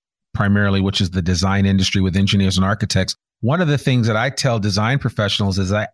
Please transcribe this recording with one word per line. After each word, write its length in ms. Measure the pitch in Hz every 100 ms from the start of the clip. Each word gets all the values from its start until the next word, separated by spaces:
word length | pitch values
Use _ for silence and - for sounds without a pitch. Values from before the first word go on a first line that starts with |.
| _ _ _
primarily, 480 | - 101 101 101 95
which 200 | 95 95
is 80 | 92
the 100 | 92
design 460 | 85 87 95 98 98
industry 340 | 98 95 98
with 160 | 92 92
engineers 400 | 98 101 95 92
and 80 |
architects. 500 | 95 98 101 95 92 - _ _
One 200 | 113 165
of 80 | 147
the 80 | 143
things 300 | 143 123 113
that 100 | 110
I 140 | 131
tell 280 | - 135 117
design 400 | 104 98 110 139
professionals 600 | 120 - 101 - 101 95
is 140 | 92
I, 160 | 104 107